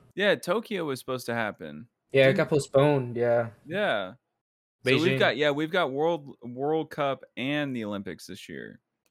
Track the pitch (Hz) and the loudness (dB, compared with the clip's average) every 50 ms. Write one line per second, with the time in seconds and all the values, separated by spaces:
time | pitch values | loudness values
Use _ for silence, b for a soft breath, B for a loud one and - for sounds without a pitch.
0 | _ _ _ - 202 202 170 123 - 175 180 226 226 - 208 185 165 147 131 123 | _ _ _ -2 2 2 2 2 0 -2 -2 -2 -2 -4 -4 -4 -4 -4 -4 -6
1 | - - 131 127 - - 117 117 113 104 98 - 87 76 73 76 120 - _ _ | -4 -6 -6 -6 -4 -4 -2 -2 -2 -2 -4 -8 -12 -14 -12 -14 -16 -18 _ _
2 | _ _ - 135 131 135 139 151 156 - 165 147 139 - - 135 139 147 147 135 | _ _ 4 6 6 6 6 4 2 2 2 0 0 4 4 4 6 6 4 2
3 | 127 120 117 117 120 120 117 120 117 113 - - _ 139 165 196 214 180 127 104 | 0 -2 -2 0 2 2 4 2 2 0 -6 -14 _ -8 -4 -2 0 0 0 0
4 | 95 92 - - _ _ _ _ _ _ _ _ _ _ _ _ - 123 131 143 | -2 -6 -10 -16 _ _ _ _ _ _ _ _ _ _ _ _ 2 2 4 4
5 | 156 190 135 131 196 170 113 127 147 147 143 143 156 156 175 185 170 135 131 139 | 4 2 2 2 2 2 2 2 2 0 2 0 -2 -2 0 0 0 0 0 0
6 | 156 170 175 156 143 139 - - - 123 120 127 139 147 156 160 156 - - - | 0 0 0 -2 -6 -12 -18 -16 -16 -14 -10 -6 -4 -2 -2 -2 -2 -4 -4 -4
7 | 143 139 135 - - - _ - 120 135 147 151 147 139 127 120 110 104 104 98 | -2 -2 -2 -4 -8 -14 _ -6 -4 -4 -2 -2 -4 -4 -4 -6 -4 -4 -6 -6
8 | 98 - 80 - - - 92 - - - 82 67 58 53 50 - _ _ _ _ | -6 -8 -10 -12 -12 -14 -14 -16 -14 -14 -12 -12 -12 -14 -16 -20 _ _ _ _
9 | _ _ | _ _